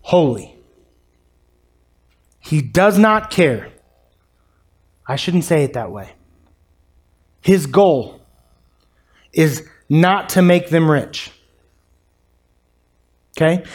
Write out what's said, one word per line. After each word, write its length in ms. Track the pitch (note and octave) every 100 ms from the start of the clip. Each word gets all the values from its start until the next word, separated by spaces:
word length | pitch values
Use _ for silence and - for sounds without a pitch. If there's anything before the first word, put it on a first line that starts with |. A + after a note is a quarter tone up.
holy. 540 | - F3+ D3 A2 - _ _ _ _ _ _ _ _ _ _ _ _ _ _ _ _ _ _ _
He 200 | - D3+
does 380 | A#2+ E3+ G3 G3
not 320 | A3 G#3+ G#3
care. 380 | - E3 A2+ - - _ _ _ _ _ _ _ _ _ _ _ _ -
I 80 |
shouldn't 300 | C3+ - F3
say 180 | - D#3+
it 120 | C#3
that 180 | B2 A2
way. 180 | G#2 F#2+ - _ _ _ _ _ _ _ _ _ _ _ _
His 260 | - F#3+ C#3+
goal 540 | D#3+ G3 C#3 G#2 - _ _ _ _ _ _ _ _ _ _ _
is 300 | - D#3 - - _ -
not 420 | D3+ F3+ G3 -
to 120 | F#3+
make 280 | F3+ F3 F3
them 200 | E3 D#3+
rich. 400 | C#3+ - - - - _ _ _ _ _ _ _ _ _ _ _ _ _ _ _ _ _ _ _ -
Okay? 260 | D#3+ F3+ -